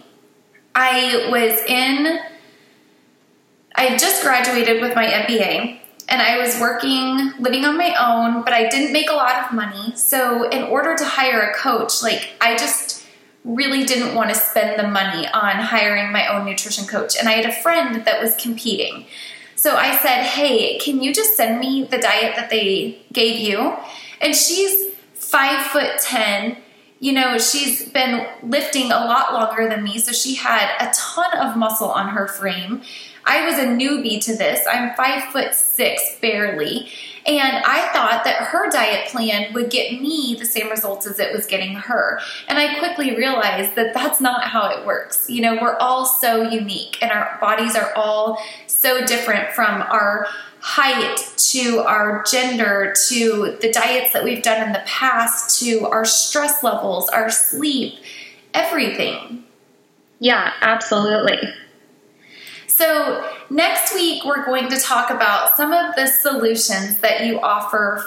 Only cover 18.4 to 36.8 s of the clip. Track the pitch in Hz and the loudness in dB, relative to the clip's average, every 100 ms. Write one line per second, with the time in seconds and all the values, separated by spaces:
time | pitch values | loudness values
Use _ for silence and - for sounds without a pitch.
18.4 | 240 226 233 196 - - - - - - | -2 -4 -2 -2 -4 -6 -14 -18 -16 -18
19.4 | - - - 277 269 269 285 247 254 269 | -14 -2 2 4 2 2 2 2 0 0
20.4 | 285 226 - - - 269 262 294 440 - | 2 2 0 -2 -2 0 0 0 2 2
21.4 | 226 233 262 269 262 247 220 214 220 - | 2 2 0 -2 -2 0 2 2 0 -2
22.4 | 233 220 202 190 - - - - 226 220 | -2 0 0 0 -2 -8 -8 0 0 0
23.4 | 208 202 277 339 - - - - 311 294 | -2 0 -2 -4 -10 -16 -18 -2 0 2
24.4 | - 349 392 392 392 - - - - 294 | 2 2 0 0 -4 -10 -20 -14 0 2
25.4 | 269 277 - 294 262 - - 254 214 202 | 2 0 0 0 0 -2 -2 0 0 0
26.4 | 220 240 - - _ _ 262 269 254 233 | -4 -8 -14 -20 _ _ 0 2 2 2
27.4 | 220 285 277 233 - 269 254 233 - - | 0 0 -2 -2 -6 -4 -2 -2 -4 -10
28.4 | 233 277 294 277 247 233 233 247 - 247 | -2 -2 0 -2 0 0 2 2 2 0
29.4 | 220 220 226 214 208 220 233 233 269 262 | -2 0 0 -2 -4 -2 -2 -2 -2 -2
30.4 | 240 226 202 - 240 - - - 349 339 | 0 2 2 0 -2 -2 -2 -2 0 0
31.4 | 240 220 220 220 196 147 196 208 202 - | -2 0 0 0 -2 -2 -2 -2 -4 -4
32.4 | 196 180 180 240 - - - - - 294 | -4 -4 -6 -8 -8 -16 -18 -6 0 2
33.4 | 330 285 254 240 269 294 226 208 226 220 | 2 0 0 2 0 -2 -2 -4 -2 0
34.4 | 165 - - 240 240 - 262 277 - 277 | 0 0 0 0 -2 0 0 0 -2 -4
35.4 | 220 - - - 156 - - - 226 208 | -2 0 0 0 0 0 -4 -4 -2 0
36.4 | 208 151 - 240 | -2 -2 -4 -4